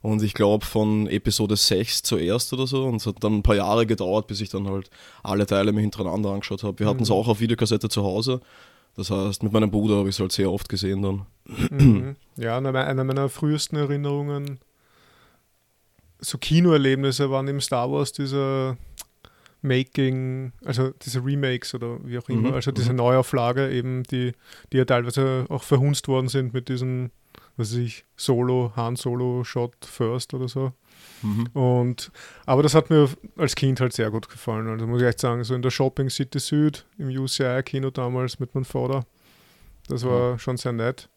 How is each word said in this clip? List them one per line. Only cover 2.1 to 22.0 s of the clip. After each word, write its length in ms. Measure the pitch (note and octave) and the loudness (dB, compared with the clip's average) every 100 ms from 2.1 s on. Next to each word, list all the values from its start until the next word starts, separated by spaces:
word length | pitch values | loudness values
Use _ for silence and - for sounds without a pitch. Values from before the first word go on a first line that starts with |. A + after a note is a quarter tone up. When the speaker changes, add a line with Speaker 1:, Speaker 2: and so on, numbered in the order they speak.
| G#2 E2+ A2+ - | -2 0 0 -2
Speaker 1:
oder 160 | B2+ C3 | -4 -2
so 160 | C3+ | -2
und 120 | C3 A2+ | 0 -2
es 100 | A2 | -4
hat 80 | G2 | -2
dann 140 | G#2+ G#2+ | 0 2
ein 40 | |
paar 140 | G2+ G#2 | 4 2
Jahre 280 | F#2+ A2 | 4 2
gedauert, 440 | A2+ A2 F2+ G#2 G#2 | 2 0 0 0 -2
bis 120 | G2+ | -8
ich 80 | G#2 | -6
dann 200 | G2 G2 | -6 -4
halt 200 | G2 - - - - | -6 -8 -18 -20 -16
alle 200 | - G2 | -4 0
Teile 280 | G2+ G2 G2+ | 2 2 2
mir 80 | G#2+ | 2
hintereinander 500 | G#2+ - F#2+ F2 G#2 | 0 -2 -4 -2 -4
angeschaut 320 | G2 - G2 | -4 -6 -6
hab. 160 | G#2 F#2+ | -6 -2
Wir 80 | G#2 | 0
Speaker 2:
Mhm. 40 | |
Speaker 1:
hatten's 200 | B2 G#2+ | 0 2
auch 160 | G2 A2 | 2 2
auf 140 | G#2 | 0
Videokassette 480 | A2+ A2+ A2 A2 A2 | 2 0 2 0 0
zu 160 | - | -2
Hause. 360 | G2+ F#2+ A#2 B2+ _ - - _ _ - | -2 -2 -2 -4 _ -20 -20 _ _ -10
Das 140 | F#2+ | -4
heißt, 320 | G2 G2 G2 | -2 -2 -2
mit 100 | A2 | 0
meinem 200 | G#2+ G#2+ | 2 2
Bruder 260 | G#2 G#2+ G2+ | 2 2 4
hab 80 | G2 | 2
ich's 140 | F#2+ | 0
halt 100 | F#2+ | -2
sehr 220 | - G2 | 0 0
oft 160 | G2 - | 0 -4
gesehen 340 | F#2+ G2 G2 | -4 -2 -2
dann. 240 | G2 G2 G2 _ - - - | -2 -4 -8 _ -18 -4 -2
Speaker 2:
Mhm. 420 | C#3 C#3 G#2+ B2+ C#3+ _ - | 6 8 8 2 -10 _ -8
Ja, 240 | A2+ A#2+ | -4 -2
na, 100 | C3+ | -2
me-, 140 | C3 | -2
eine 180 | C#3 C3 | 0 -2
meiner 260 | C3 C3+ C#3 | -2 0 -2
frühesten 460 | - D3+ D3+ - D3+ | -2 -2 0 -2 -4
Erinnerungen, 840 | C#3+ C#3+ C#3+ C#3+ C#3+ C#3+ C#3+ C3+ _ _ _ _ _ _ _ _ _ _ _ _ _ _ _ _ | -2 -2 -2 -4 -4 -6 -8 -12 _ _ _ _ _ _ _ _ _ _ _ _ _ _ _ _
so 180 | - C3 | -10 -8
Kinoerlebnisse, 920 | - D#3 F3 D#3 C3+ C3+ C3+ B2+ C#3 | 2 4 6 6 4 2 0 0 0
waren 180 | C3+ C#3 | 0 -2
eben 120 | C#3 | -4
Star 300 | - B2+ B2 | -2 -2 0
Wars, 220 | C#3 C#3+ | -2 -2
diese 640 | - C#3 C#3 C3+ C3+ C3 B2 - - - _ - _ _ _ | -4 -4 -2 -2 0 -2 -4 -12 -18 -20 _ -20 _ _ _
Making, 880 | C#3 B2+ C3 - C3+ C3 B2+ C3 C3 - | 0 0 0 0 0 0 -4 -6 -8 -12
also 260 | - B2 C3 - | -6 0 0 -2
diese 200 | - B2 | -6 -4
Remakes 500 | B2+ C#3+ C#3 B2+ - | -2 0 0 -2 -6
oder 240 | B2+ A#2 A#2+ | -8 -8 -8